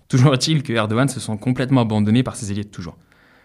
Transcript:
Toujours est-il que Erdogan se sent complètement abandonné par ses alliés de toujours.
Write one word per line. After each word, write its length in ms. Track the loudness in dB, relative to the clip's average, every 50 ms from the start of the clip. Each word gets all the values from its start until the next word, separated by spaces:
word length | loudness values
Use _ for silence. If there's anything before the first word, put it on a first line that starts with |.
| _ -2
Toujours 260 | 2 4 4 4 4
est-il 280 | 2 0 0 -2 -2 -2
que 100 | -2 -2
Erdogan 360 | -2 0 0 2 2 2 0
se 120 | -2 -4
sent 180 | -8 -8 -8 -4
complètement 420 | -4 -2 -2 -2 0 2 2 2 2
abandonné 400 | 2 0 0 2 2 2 2 2
par 140 | 0 -6
ses 140 | -8 -8 -8
alliés 140 | -6 -6 -8
de 40 | -10
toujours. 280 | -12 -14 -14 -16 -16 -18 _ _ _ _ _ _ _ _ _